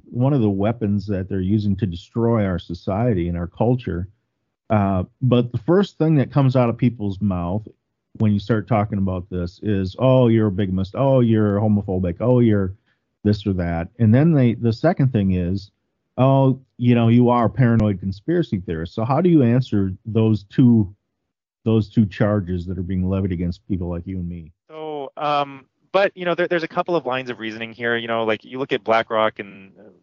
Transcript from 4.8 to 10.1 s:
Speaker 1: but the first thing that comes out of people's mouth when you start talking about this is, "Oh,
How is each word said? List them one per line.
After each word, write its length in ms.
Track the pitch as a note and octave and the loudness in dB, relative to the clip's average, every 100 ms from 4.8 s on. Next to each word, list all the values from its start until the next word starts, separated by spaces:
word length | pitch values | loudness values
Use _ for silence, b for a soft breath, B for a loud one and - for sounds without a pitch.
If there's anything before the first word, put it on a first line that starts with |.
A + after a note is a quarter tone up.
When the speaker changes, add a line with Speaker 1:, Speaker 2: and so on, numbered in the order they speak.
| G2 F#2+ F2+ - | 0 -2 -4 -4
Speaker 1:
but 300 | C3 B2 B2 | 0 2 0
the 40 | - | -4
first 400 | - F3+ G3+ - | 0 0 0 -2
thing 180 | D#3+ D#3 | 0 2
that 160 | A#2+ | 2
comes 240 | D3 C3+ B2+ | 0 2 2
out 140 | A#2+ | 2
of 80 | A2+ | 2
people's 440 | A#2+ A#2+ G#2 F#2 | 0 0 -6 -4
mouth 440 | G2+ F2+ F2 G#2 A2 _ _ _ _ - | -2 -2 -4 -6 -8 _ _ _ _ -2
when 140 | A2 | 0
you 60 | G2+ | 0
start 280 | G2 A2 G2 | 0 -4 0
talking 300 | A2 G#2 G#2 | -2 -2 -2
about 320 | F#2+ F#2 F2 | -2 -4 -6
this 300 | F2+ F2 - | -6 -8 -6
is, 320 | G#2 G2 F#2+ - | -4 -2 -2 0
"Oh, 280 | B2+ | 2